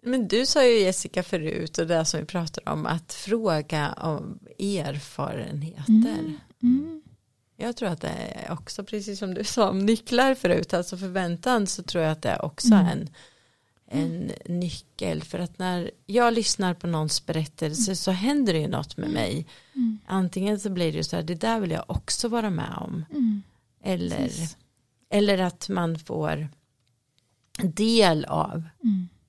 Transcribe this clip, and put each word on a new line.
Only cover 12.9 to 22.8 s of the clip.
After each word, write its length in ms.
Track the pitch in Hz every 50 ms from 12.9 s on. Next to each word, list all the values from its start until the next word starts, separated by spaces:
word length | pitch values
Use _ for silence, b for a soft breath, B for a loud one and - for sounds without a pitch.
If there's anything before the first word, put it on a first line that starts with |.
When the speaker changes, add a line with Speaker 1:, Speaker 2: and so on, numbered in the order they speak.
| - - - 156 b b b b b b b b b b b b b b _
Speaker 1:
en 280 | _ - - 185 170 165 175
Speaker 2:
Mm. 380 | - - - - - - 175 175
Speaker 1:
nyckel. 640 | 175 175 156 - - _ _ - 190 175 160 156 156
För 160 | - - 175
att 200 | 175 170 175 -
när 320 | 185 185 180 175 170 - - _ _
jag 280 | - 196 240 240 233 233
lyssnar 400 | 233 214 - - - 196 180 175
på 140 | 175 -
någons 380 | 175 170 156 156 156 - - -
berättelse 680 | - 165 160 156 147 _ - 160 151 151 - 233 190
Speaker 2:
Mm. 40 | 190
Speaker 1:
så 160 | 170 - -
händer 420 | 185 180 202 254 294 294 269 208 170
det 60 | 160
ju 80 | 151
något 300 | 156 - 147 156 - -
med 120 | - - -
Speaker 2:
Mm. 40 | 302 -
Speaker 1:
mig. 260 | - 90 95 165 160 B B B B B B
Speaker 2:
Mm. 240 | 277 247 226 220 208 -
Speaker 1:
Antingen 520 | - 185 190 185 175 - 190 190 202 214 202
så 100 | - 208
blir 220 | 190 175 175 160
det 60 | 151
ju 60 | 160 165
så 120 | - -
här, 80 | 175 165
det 120 | 156 175
där 240 | 160 - 226 226 226
vill 120 | 202 170
jag 120 | 160 - -
också 400 | - - - - - - - -
vara 220 | 233 220 240 220 208
med 240 | 180 156 - - - -